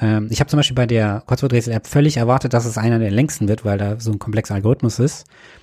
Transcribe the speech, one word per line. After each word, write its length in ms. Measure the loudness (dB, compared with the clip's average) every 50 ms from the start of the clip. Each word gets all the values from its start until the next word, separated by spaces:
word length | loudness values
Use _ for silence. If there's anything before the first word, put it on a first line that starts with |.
Ähm, 280 | 0 0 0 0 -2 -2
ich 100 | -2 -2
habe 80 | -2 0
zum 80 | 2
Beispiel 200 | 0 2 2 0
bei 100 | 0 0
der 360 | 2 2 2 2 0 -2 -2 -2
Kurzworträtsel-App 600 | -4 -2 -2 0 0 0 0 0 0 -4 -4 -4
völlig 300 | 0 2 4 4 4 4
erwartet, 380 | 2 2 2 2 2 2 0 0
dass 100 | 0 0
es 140 | 0 -4 -2
einer 200 | 0 2 2 2
der 120 | 2 0
längsten 360 | 2 2 0 0 0 -2 -2
wird, 200 | 0 0 0 0
weil 100 | -2 -2
da 240 | 0 -2 -4 -4 -4
so 120 | -4 -4 -4
ein 60 | -4
komplexer 360 | -4 -4 -4 -4 -4 -4 -4
Algorithmus 440 | -2 2 0 0 2 0 -2 0 0
ist. 280 | 0 0 -2 -4 -18 _ _ -20 -20 -20 -20 -20